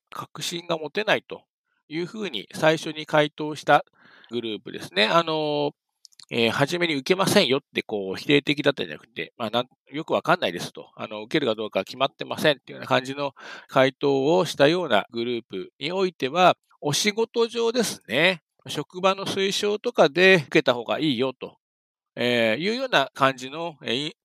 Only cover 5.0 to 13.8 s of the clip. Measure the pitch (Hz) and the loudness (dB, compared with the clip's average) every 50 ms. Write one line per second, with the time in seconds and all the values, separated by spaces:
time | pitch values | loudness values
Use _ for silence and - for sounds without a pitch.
5 | 208 220 185 170 165 165 156 156 156 151 147 147 147 147 - _ _ _ _ _ | 2 4 4 2 2 2 -2 -2 -2 -2 0 0 0 -2 -4 _ _ _ _ _
6 | _ - _ _ - - - 123 117 113 110 123 143 139 165 175 175 170 156 139 | _ -20 _ _ -14 -6 0 2 2 2 4 2 0 0 0 0 0 0 -2 -2
7 | 131 - 185 185 190 - - 208 185 123 127 143 - _ - 107 - - 110 104 | 0 0 0 2 2 4 4 4 4 4 2 0 -2 _ -6 -6 -6 -4 -6 -6
8 | 98 95 92 90 - - 147 143 139 - 147 143 139 143 139 - 110 82 76 - | -4 -6 -8 -6 0 2 2 2 2 0 -2 0 0 0 0 0 -4 -8 -8 -14
9 | - - - - 82 - _ - 120 107 107 120 123 - _ _ _ _ 139 143 | -16 -16 -10 -10 -10 -10 _ -8 -8 -4 -2 -4 -4 -4 _ _ _ _ -12 -10
10 | 160 - 135 104 - - 170 180 143 104 85 85 78 - - - - - _ - | -6 -2 -2 -2 2 2 0 0 0 -4 -4 -6 -8 -10 -12 -16 -20 -18 _ -12
11 | 117 113 107 107 107 120 - 160 143 120 110 107 110 104 - 95 98 - - 123 | -12 -10 -10 -12 -8 -2 -2 0 0 0 -2 -2 -4 -4 -4 -4 -4 -4 -4 -2
12 | 135 147 _ - - 131 127 - - 156 143 127 _ - - - - 117 127 127 | -2 -2 _ -6 -10 -10 -6 0 0 0 0 0 _ -18 -16 -12 -4 0 0 0
13 | 131 127 135 143 143 143 - - - - - - - - - 143 | 0 -2 -6 -6 -6 -8 -8 -10 -18 -18 -18 -18 -10 -2 2 4